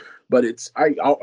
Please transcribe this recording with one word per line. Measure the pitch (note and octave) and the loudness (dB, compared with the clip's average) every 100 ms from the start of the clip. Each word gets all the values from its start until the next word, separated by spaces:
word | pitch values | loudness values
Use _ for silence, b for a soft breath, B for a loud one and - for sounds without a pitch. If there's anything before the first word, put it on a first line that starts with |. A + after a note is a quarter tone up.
| B B B | B B B
But | B2+ | 0
it's, | A#2+ A#2 - B2 | 0 -4 -10 -2
I, | D#3 C#3 | 0 0
I, | C3+ C#3+ | 0 0